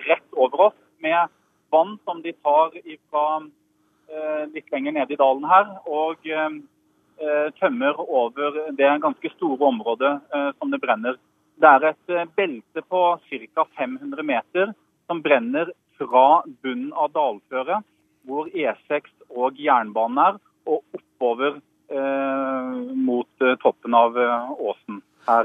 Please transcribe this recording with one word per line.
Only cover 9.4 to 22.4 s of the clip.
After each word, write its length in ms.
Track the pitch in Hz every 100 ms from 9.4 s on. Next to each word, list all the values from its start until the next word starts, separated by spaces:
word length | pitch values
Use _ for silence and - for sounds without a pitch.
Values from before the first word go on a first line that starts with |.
| 170 131 143
området, 440 | 120 107 113 135 143 -
eh, 200 | 147 143 135
som 120 | 143
det 100 | 139
brenner. 380 | 131 110 117 127 _ _ _ _
Det 80 | 156
er 160 | - 156
et, 140 | 151 -
eh, 160 | 175 170 185
belte 480 | 190 120 - 165 -
på 140 | 180 175 170 _
cirka 380 | 131 110 - - -
fem 220 | 131 131
hundre 240 | 143 139
meter 500 | 151 123 - 180 202 214 _ _ -
som 140 | 170
brenner 540 | 151 135 117 139 170 - _ _
fra 440 | 127 127 135 165 165 131
bunnen 320 | 131 123 139
av 180 | 151 147
dalføret, 720 | 156 143 104 - 131 131 196 208 _ _ _
hvor 240 | 127 139 156
E 180 | - 143 - -
seks 220 | 147 - _ _
og 300 | 123 127 135
jernbanen 600 | 147 127 110 104 113 131
er, 220 | 170 208 _ _ -
og 160 | 151 -
oppover, 680 | - - _ 123 117 139 147 - _ _
eh, 1040 | 143 135 135 135 135